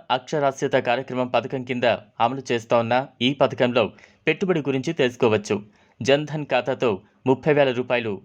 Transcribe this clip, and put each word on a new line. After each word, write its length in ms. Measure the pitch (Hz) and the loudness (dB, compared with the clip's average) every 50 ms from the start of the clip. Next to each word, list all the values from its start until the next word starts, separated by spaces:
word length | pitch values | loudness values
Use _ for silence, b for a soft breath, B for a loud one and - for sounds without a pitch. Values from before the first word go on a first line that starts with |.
| - - | -4 -4
అక్షరాస్యత 680 | 123 131 - - 165 151 139 139 135 - 147 131 139 131 120 127 | -4 -4 -4 -4 -2 0 0 0 0 -2 -4 0 0 0 0 0
కార్యక్రమం 400 | 120 127 135 - 127 127 127 123 | -2 -2 -2 -6 -4 -4 -4 0
పథకం 340 | 123 120 113 127 139 131 | 0 -2 -2 -2 -8 -8
కింద 220 | 123 - 127 123 123 117 101 - - _ _ - | -6 -6 -4 0 2 2 0 0 -4 _ _ 0
అమలు 220 | 113 120 131 139 127 - | 0 0 0 -4 -4 -4
చేస్తోన్న 420 | 123 117 117 - 123 117 117 113 120 127 139 143 _ - | -4 -4 0 0 0 2 2 2 0 0 -2 -4 _ -2
ఈ 120 | 117 131 143 | -2 -2 2
పథకంలో 500 | - 143 - 127 117 131 123 120 123 107 90 - b b b b b b | 2 0 0 2 0 0 2 2 2 0 0 -4 b b b b b b
పెట్టుబడి 340 | 156 160 - 208 185 180 160 | -2 -2 0 0 0 0 -2
గురించి 320 | 127 139 131 135 127 170 | 0 -2 -4 -2 -4 -4
తెలుసుకోవచ్చు. 640 | 165 - 135 123 120 - 127 113 107 104 104 - 107 101 - - b b b b b b | 0 0 0 0 0 2 2 2 2 2 0 -2 -4 -4 -4 -12 b b b b b b
జన్ 240 | 120 127 139 147 151 | 2 2 2 2 2
ధన్ 180 | 143 147 156 143 | -4 -8 -8 -6
ఖాతాతో 440 | - 135 123 117 143 127 - 135 120 98 92 b b b b b | -2 -2 -2 0 -2 -2 0 0 -2 -2 -2 b b b b b
ముప్పై 260 | 127 135 127 - 160 | 0 0 2 2 2
వేల 180 | 147 147 139 131 | 4 4 4 2
రూపాయలు 500 | 120 120 127 127 127 120 113 110 98 95 | 2 -2 -2 -2 -2 -2 -2 -4 -8 -8